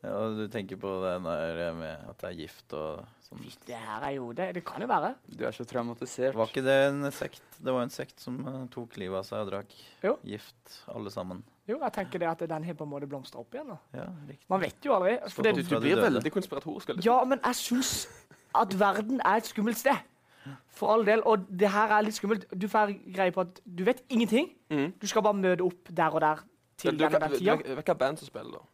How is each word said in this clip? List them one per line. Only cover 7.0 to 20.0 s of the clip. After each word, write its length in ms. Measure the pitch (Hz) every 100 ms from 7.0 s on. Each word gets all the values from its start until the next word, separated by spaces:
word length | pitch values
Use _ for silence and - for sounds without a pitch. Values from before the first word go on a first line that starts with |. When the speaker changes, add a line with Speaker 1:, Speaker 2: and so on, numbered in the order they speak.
| 143
Speaker 1:
sekt? 320 | - - - _ -
Det 80 | - 127
var 80 | 123
en 80 |
sekt 260 | - 131 -
som, 200 | - 127 131
eh, 160 | 131 123
tok 240 | - 120 -
livet 220 | 92 95
av 80 | 95
seg 160 | 107 104
og 60 |
drakk 240 | 98 101 - - _
Speaker 2:
Jo. 120 | 185 269 -
Speaker 1:
gift, 540 | 208 - _ _ - -
alle 240 | - 104
sammen. 320 | 95 92 92 120 _ -
Speaker 2:
Jo, 100 | 254
jeg 100 | 262
tenker 240 | - 185 180
det 80 | 170
at 80 | 160 165
den 140 | 156
har 100 | 165
på 80 | 156
en 60 | 151
måte 160 | 143 143
blomstret 320 | 139 131 - 120
opp 80 |
igjen, 140 | 254 302
da. 100 | 180 _
Speaker 1:
Ja, 140 | - - 180 143
riktig. 220 | 147 _
Speaker 2:
Man 100 | 190
vet 200 | 170 -
jo 120 | 294 226
aldri, 240 | 180 240 -
for 140 | -
det 100 | 220
Speaker 1:
Stått 20 | 185
Speaker 4:
Du, 60 |
Speaker 1:
opp 60 | -
fra 100 | 113
Speaker 4:
du 60 | 139
blir 100 | 202
Speaker 1:
de 60 |
døde. 80 | 233
Speaker 4:
veldig 220 | 123 127
konspiratorisk, 560 | 196 185 139 160 180 -
eller? 140 | - 190
Speaker 2:
Ja, 180 | 247
men 160 | 254 262 -
jeg 100 | 247
synes 520 | - 247 262 - - - _ - _ -
at 180 | 208 190
verden 420 | 202 196 214 254
er 120 | - 208
et 80 | -
skummelt 320 | - 214 220
sted. 220 | 269 247